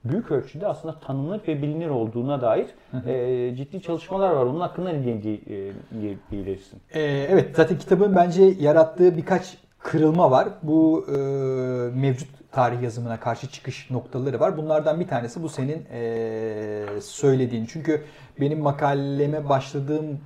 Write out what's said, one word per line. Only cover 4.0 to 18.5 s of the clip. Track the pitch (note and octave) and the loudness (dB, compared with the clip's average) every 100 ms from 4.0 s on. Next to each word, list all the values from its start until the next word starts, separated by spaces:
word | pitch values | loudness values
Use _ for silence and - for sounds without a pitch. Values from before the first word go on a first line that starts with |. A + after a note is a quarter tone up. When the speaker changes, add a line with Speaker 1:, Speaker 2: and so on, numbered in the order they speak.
| - F#3+ G3 | -4 0 2
Speaker 1:
var. | D3+ B2 | 2 2
Onun | D#3 | 0
hakkında | E3+ - F3+ | -4 -4 -4
ne | D3+ B2 A2 | -2 -2 -2
diye-, | G#2+ G#2 | -4 -6
e, | - G2+ G2 G2 - A2+ | -8 -10 -10 -12 -12 -8
diye-, | G#2 G2 - | -8 -8 -10
diyebilirsin? | G#2 F#2+ F#2+ - - _ | -8 -6 -8 -10 -20 _
Speaker 2:
E, | D#3+ D3+ C#3+ C#3+ | -4 -2 -2 4
evet, | F#3+ F#3+ - | 4 4 4
zaten | D#3 E3 | 4 2
kitabın | - F3+ G3+ F#3+ | 2 4 6 4
bence | F3 E3+ | 4 8
yarattığı | F#3+ F#3+ D3 D#3+ D#3+ - F3+ E3 | 6 8 6 6 6 6 4 4
birkaç | - F#3 - - _ _ | 0 -2 -2 -18 _ _
kırılma | - D#3 D#3 E3+ D#3+ | -4 2 4 6 6
var. | C3 G3 - | 6 2 -4
Bu, | D3+ D#3+ D#3+ D#3+ - | 0 4 4 4 0
e, | C#3 C#3 C#3 C3 C3 B2+ B2+ B2 B2+ | -2 -2 -2 -2 -2 -2 -2 -2 0
mevcut | C#3 B2+ - - - | 0 0 -6 -18 -8
tarih | - B2 A#2+ | 0 0 0
yazımına | B2 A2+ A#2 A2+ | -6 -6 -8 -6
karşı | A#2+ A2+ B2 | -4 -6 -8
çıkış | - C3 - - | -12 -12 -12 -6
noktaları | B2+ - C3 C3+ D3 | -6 -6 -6 -4 0
var. | D#3+ D#3 | 0 0
Bunlardan | D#3 D#3 D3+ D#3+ | 0 2 2 -2
bir | F3 | -2
tanesi | C3 A#2+ - | -4 -6 -8
bu | D#3+ | -8
senin, | - C3+ D#3+ - | -6 -6 -6 -10
e, | A#2 A#2 A2+ A2+ A2 A2 G#2+ G#2+ G#2 G#2 G#2 | -8 -4 -4 -4 -4 -6 -6 -6 -6 -6 -8
söylediğin. | - - C#3 C3 A#2+ A#2 A2 | -10 0 2 4 2 -2 -6
Çünkü | E3 D3 D3+ - - - - | -6 -2 -2 -4 -20 -20 -4
benim | C#3 | -2